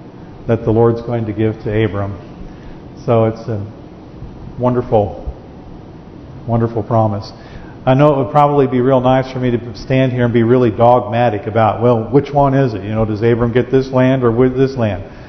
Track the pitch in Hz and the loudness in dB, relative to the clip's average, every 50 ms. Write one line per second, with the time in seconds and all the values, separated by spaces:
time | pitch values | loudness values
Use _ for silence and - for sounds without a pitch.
0 | - - - - - - - - - - 117 - - 113 107 113 117 117 113 - | -20 -20 -20 -20 -20 -20 -20 -8 -4 -2 -2 -2 0 0 2 4 4 2 2 0
1 | - - 120 117 110 107 101 107 110 110 107 - - 117 107 107 110 101 95 101 | -4 -6 -6 -4 -4 -4 -4 -2 -2 -2 -2 -4 -6 -4 -2 0 0 0 -2 -4
2 | 101 101 95 87 - - - - - - - - - - - - - - - - | -6 -8 -8 -12 -16 -18 -18 -18 -18 -18 -18 -18 -18 -18 -18 -18 -20 -20 -20 -8
3 | - 131 117 113 110 110 110 - - - 110 101 101 104 - - - - - - | -2 0 2 2 2 0 -2 -4 -8 -8 -8 -8 -8 -10 -14 -18 -20 -20 -20 -20
4 | - - - - - - - - - - - - 120 123 123 123 123 - 120 107 | -20 -20 -20 -18 -18 -18 -18 -18 -18 -16 -8 -4 -2 0 0 0 0 2 2 2
5 | 101 87 - - - - - - - - - - - - - - - - - - | 2 0 -4 -10 -12 -12 -12 -12 -16 -20 -20 -20 -20 -20 -18 -18 -20 -20 -20 -20
6 | - - - - - - - - - 117 117 117 117 113 - 113 104 - 120 113 | -20 -20 -20 -20 -18 -18 -18 -12 -6 -2 0 0 0 0 -2 -4 -4 0 0 2
7 | 110 107 104 104 104 - - - - - - - - - - - - 131 131 135 | 2 0 -2 -6 -10 -12 -16 -18 -18 -18 -18 -18 -18 -18 -18 -4 0 2 4 4
8 | 147 151 143 135 127 - - 147 147 143 143 143 135 123 127 123 123 135 135 127 | 4 4 4 2 0 0 2 4 4 4 4 2 2 2 2 2 2 4 2 4
9 | 123 127 131 131 127 - - 131 127 123 120 113 - 120 - - - - 135 131 | 4 2 2 2 0 -2 -4 -4 -2 0 0 -2 -4 -8 -14 -10 -4 -2 0 2
10 | 131 127 120 123 120 117 117 120 113 113 127 127 127 117 98 - 117 120 123 123 | 2 2 0 0 0 2 2 4 4 4 4 4 4 2 2 4 4 4 4 4
11 | - 123 113 117 120 120 107 101 - 110 101 113 110 104 98 101 113 123 123 113 | 2 0 0 0 0 0 0 -2 -4 -2 0 2 2 2 2 2 2 2 2 2
12 | 110 101 113 143 - - - 143 139 139 131 139 139 123 110 95 92 104 110 107 | 0 0 2 0 2 2 0 2 2 2 2 2 2 0 -2 -4 -6 -4 -2 -2
13 | 110 107 107 101 113 117 120 113 120 117 110 123 120 - 135 135 127 - - 127 | -2 -2 -2 0 2 2 2 2 0 0 0 0 0 2 0 0 0 0 0 2
14 | 127 131 135 131 123 120 110 117 131 131 123 131 135 131 135 123 113 107 95 87 | 2 2 2 2 2 2 2 2 2 2 2 0 0 0 0 -2 -2 -2 -2 -4
15 | 90 - - - - | -8 -12 -18 -12 -6